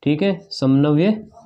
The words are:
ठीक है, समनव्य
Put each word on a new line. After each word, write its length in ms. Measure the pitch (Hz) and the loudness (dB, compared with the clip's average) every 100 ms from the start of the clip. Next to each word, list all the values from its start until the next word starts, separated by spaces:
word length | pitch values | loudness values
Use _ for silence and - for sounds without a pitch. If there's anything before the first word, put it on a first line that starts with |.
ठीक 200 | 139 151 | -4 0
है, 160 | 196 180 - | -2 -4 -10
समनव्य 600 | - 135 135 147 151 190 214 - - | -4 0 2 2 2 0 -2 -8 -20